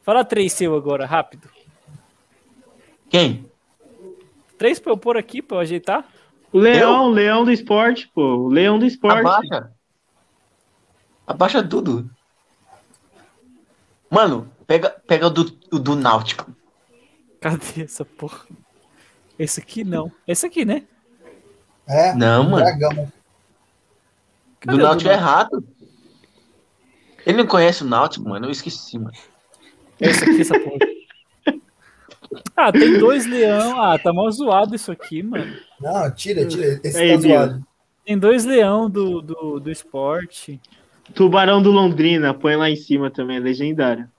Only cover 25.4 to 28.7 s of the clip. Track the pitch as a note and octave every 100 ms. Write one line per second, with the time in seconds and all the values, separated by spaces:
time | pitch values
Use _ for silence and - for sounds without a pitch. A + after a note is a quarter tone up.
25.4 | G#3+ B2+ A#2 _ _ _ _ _ _ _
26.4 | _ _ _ _ _ _ _ _ - G#3
27.4 | A3+ F#3 E3+ F3 C#3 A#2+ D#3 - G#2+ G2
28.4 | B2 C#3 -